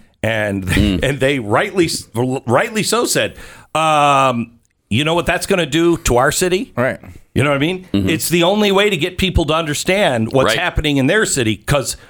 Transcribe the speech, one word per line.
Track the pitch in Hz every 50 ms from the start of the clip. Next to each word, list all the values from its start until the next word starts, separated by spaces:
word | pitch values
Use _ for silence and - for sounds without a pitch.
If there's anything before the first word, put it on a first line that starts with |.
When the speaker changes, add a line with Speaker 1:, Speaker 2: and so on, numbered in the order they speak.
| - _ _ _ -
Speaker 1:
And, | 110 113 110 107 104 98 98 95
Speaker 2:
Mm. | 90 95 98 104 104 95 - -
Speaker 1:
<laughs> |
and | 135 147 135
they | 135 135 147 135
rightly | 113 101 107 139 185 214 180 196 170
s-, | 151 - - - - -
rightly | 113 123 127 127 135 - - 113 143 202 233 220 220
so | 180 - - 226 240
said, | - - 147 113 98 - - - - - - - _ -
um, | 151 160 160 156 147 147 143 143 139 135 135 123 117 113 - - _ _ _ _ _ _ _
"You | 98 113 151
know | 156 165
what | 175 165 -
that's | 170 180 -
gonna | - 202 185 170 147
do | 127 160 165 170 170 156
to | - - 120 120
our | 127 147
city?" | 147 - 185 185 175 190 240 - -
Speaker 3:
Right. | - 120 131 104 - - 92 87 - - _ -
Speaker 1:
You | - 123
know | 147
what | 143 139
I |
mean? | 139 165 185 185 185 - -
Speaker 2:
Mm-hmm. | 101 98 190
Speaker 1:
It's | 165 160 - -
the | 156 175 170
only | 170 196 214 208 202
way | 196 196 202 214
to | 196 156
get | 143 180 180 -
people | 190 185 165 - 170
to | 139 156
understand | 160 165 147 147 - - - 185 202 208 170 131 117 110 117
what's | - 131 131 104 110
Speaker 2:
Right. | 120
Speaker 1:
happening | 180 175 160 - 156 151 143 139
in | 131 131
their | 170 214 220 -
city, | - 143 123 110 110 98
'cause | - - 147 143 127 - - - -